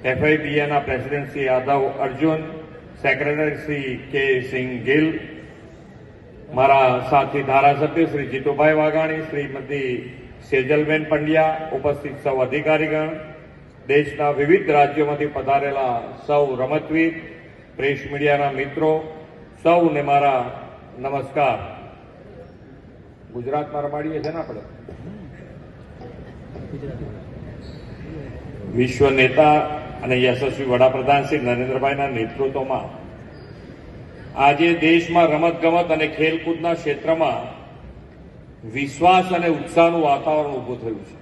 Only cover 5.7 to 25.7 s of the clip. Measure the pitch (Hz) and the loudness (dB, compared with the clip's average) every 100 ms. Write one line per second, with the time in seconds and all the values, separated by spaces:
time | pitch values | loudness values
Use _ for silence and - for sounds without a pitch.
5.7 | - - - - - - - - - 139 | -20 -20 -20 -20 -20 -20 -20 -6 2 6
6.7 | 139 131 - - 143 135 143 127 139 139 | 6 6 2 2 2 2 -2 2 6 6
7.7 | 143 151 165 160 147 127 127 139 139 151 | 4 0 2 0 0 -4 -2 -2 4 4
8.7 | 156 151 156 160 156 156 143 139 131 123 | 4 2 2 0 -2 -4 -6 -6 -8 -6
9.7 | 143 131 123 - - - - - 135 131 | -4 -4 -4 -8 -16 -18 -20 0 0 2
10.7 | 151 151 156 156 151 151 160 156 156 - | 2 2 0 0 0 2 4 4 0 -6
11.7 | 135 151 143 143 123 143 131 127 143 151 | -2 -2 -2 -6 -6 -2 0 0 0 2
12.7 | 156 151 156 156 - - - - - - | 2 2 0 -2 -6 -14 -18 -20 -20 -20
13.7 | - - 143 147 - 147 131 143 180 156 | -20 2 2 2 -2 0 0 4 4 6
14.7 | 147 143 147 147 147 147 139 127 139 139 | 4 4 4 0 0 -4 -4 0 0 0
15.7 | 139 131 117 - - - 147 139 127 131 | -2 -2 -2 -6 -12 0 2 2 0 0
16.7 | 151 - 160 165 165 - - - - - | -2 -2 0 0 -2 -14 -18 -20 -20 -18
17.7 | - 139 139 139 143 147 143 139 131 139 | -4 -2 -2 -6 -2 2 2 0 -2 -6
18.7 | 165 156 156 - - - - - - 165 | 0 0 0 -4 -14 -18 -20 -20 -2 4
19.7 | 175 165 147 135 139 143 127 120 - - | 6 4 2 2 4 4 2 -2 -10 -16
20.7 | - - - 135 139 - 151 139 104 98 | -18 -18 -8 -6 -4 -4 0 2 0 -6
21.7 | - - - - - - - - - - | -14 -18 -20 -20 -20 -20 -20 -20 -20 -20
22.7 | - - - - - - 120 123 147 147 | -20 -20 -20 -20 -20 -14 -10 -4 -4 -4
23.7 | 147 143 147 156 156 156 160 151 - - | -6 -6 -6 -6 -6 -6 -8 -10 -12 -16
24.7 | - - - 160 208 185 - - - - | -20 -18 -16 -16 -16 -16 -18 -18 -20 -20